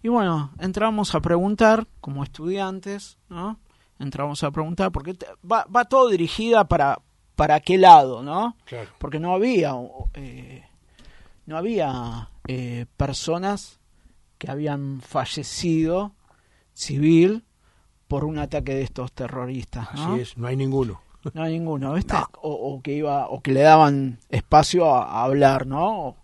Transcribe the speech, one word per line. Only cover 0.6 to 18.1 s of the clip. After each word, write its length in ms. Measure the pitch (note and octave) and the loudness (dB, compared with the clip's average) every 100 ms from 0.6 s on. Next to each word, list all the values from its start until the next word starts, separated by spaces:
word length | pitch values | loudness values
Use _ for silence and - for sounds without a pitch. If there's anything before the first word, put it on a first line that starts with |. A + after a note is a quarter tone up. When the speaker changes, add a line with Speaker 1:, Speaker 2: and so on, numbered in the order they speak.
| F#3 F#3+ A3 G#3+ G3+ D#3+ | -8 -2 -2 -2 -2 -2
Speaker 1:
a 60 | |
preguntar 640 | D#3 E3+ F#3+ G#3+ A3 A3 A3+ - | 0 0 0 2 4 4 -2 -14
como 220 | - C#3 | -12 -8
estudiantes, 920 | C#3 - D#3 G3 F#3+ F#3+ F#3+ G3+ - _ _ | -8 -8 -8 -6 -8 -10 -12 -14 -16 _ _
¿no? 300 | F3 F#3+ A3 _ _ _ _ | -12 -10 -12 _ _ _ _
Entramos 440 | C#3 C3 C#3+ D3 | -12 -8 -8 -4
a 80 | D3 | -6
preguntar, 400 | D3 D#3 E3+ F#3+ | -6 -6 -2 -4
porque 220 | E3+ C#3+ F3+ | -4 -10 -14
te, 100 | - - F3 | -16 -20 -4
va, 160 | A3 - A3 | -4 0 -2
va 100 | A#3+ | 2
todo 240 | C4 B3+ | 4 4
dirigida 580 | F#3+ E3 - A3+ A#3 G3 | 2 -2 -4 2 4 4
para, 320 | E3+ C#3 C3 _ _ _ - | 2 0 -2 _ _ _ -2
para 240 | D3 D3+ | 2 2
qué 180 | - F#3 | 4 8
lado, 440 | F#3 E3 C3+ A#2 | 12 12 10 -4
¿no? 320 | C#3 E3 A#3 A3+ - | -6 -4 -6 -8 -16
Speaker 2:
Claro. 240 | B2 G#2+ _ | -14 -14 _
Speaker 1:
Porque 200 | C#3 D3+ | -10 -6
no 140 | E3+ | -2
había, 400 | F#3 A#3 A3+ D3+ C3 B2 C3 - | 0 2 2 0 -4 -10 -8 -10
eh, 500 | C#3 C3+ B2+ B2+ C3 - _ _ _ - - - - - | -8 -18 -18 -20 -20 -20 _ _ _ -20 -20 -20 -20 -12
no 120 | D#3 | -6
había, 720 | F#3+ G#3+ D3 B2+ A#2 A#2 A#2 - - | -4 -2 -2 -4 -8 -10 -12 -16 -10
eh, 380 | C3 B2 A#2+ A#2+ _ | -8 -8 -10 -12 _
personas 840 | C#3 B2+ - E3+ F#3+ G3+ - _ _ _ _ _ _ _ | -6 -4 -6 -4 -4 -6 -10 _ _ _ _ _ _ _
que 140 | - | -12
habían 500 | C#3 D3+ C#3+ C#3 C3+ | -8 -6 -6 -8 -10
fallecido 1120 | - D3+ C3 - C3+ - F3 D#3+ D#3+ F3+ G#3 _ _ _ _ _ _ | -8 -6 -6 -8 -10 -6 -2 0 0 -2 -4 _ _ _ _ _ _
civil 680 | - - C#3 D3+ E3 F3+ A3 _ _ _ _ _ _ | -14 -8 0 4 6 4 2 _ _ _ _ _ _
por 160 | _ | _